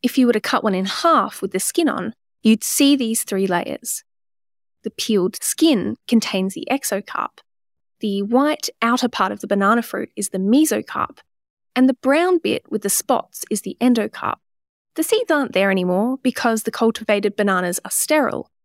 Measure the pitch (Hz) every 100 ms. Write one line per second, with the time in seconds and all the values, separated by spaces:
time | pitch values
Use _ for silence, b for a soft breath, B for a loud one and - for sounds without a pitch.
0 | 254 - 247 214 - 233 220 190 190 -
1 | 339 302 208 - 196 190 - - 320 -
2 | 220 - _ _ 220 220 - - 277 285
3 | 226 226 - 196 190 175 - - - -
4 | _ _ _ _ _ _ _ _ 214 -
5 | - 208 185 - - - 311 247 185 226
6 | - 226 - 190 190 - - 277 - 196
7 | 202 - - _ _ _ _ _ _ _
8 | 214 196 202 240 294 302 - - 233 247
9 | 247 - 185 208 202 202 196 233 233 196
10 | 220 - 202 190 190 254 311 214 - -
11 | - - _ _ _ _ _ - 254 262
12 | 254 294 359 359 214 226 _ 214 202 -
13 | - 254 - - - 214 - - 254 233
14 | 214 - - - _ _ _ _ _ -
15 | 320 440 466 302 269 180 196 190 180 180
16 | 226 262 254 - 240 226 - - 226 220
17 | 220 208 202 202 202 190 180 175 - -
18 | - 302 262 - - _